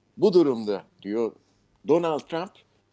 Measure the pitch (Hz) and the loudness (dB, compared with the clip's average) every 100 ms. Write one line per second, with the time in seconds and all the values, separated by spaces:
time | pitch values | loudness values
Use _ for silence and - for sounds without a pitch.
0 | _ - 208 180 147 117 104 98 - _ | _ -2 2 4 4 0 -4 -6 -8 _
1 | 98 110 113 - _ _ _ _ - 165 | -8 -4 -4 -8 _ _ _ _ -2 0
2 | 170 147 - 165 190 - _ _ _ | 0 -4 -6 -10 -10 -16 _ _ _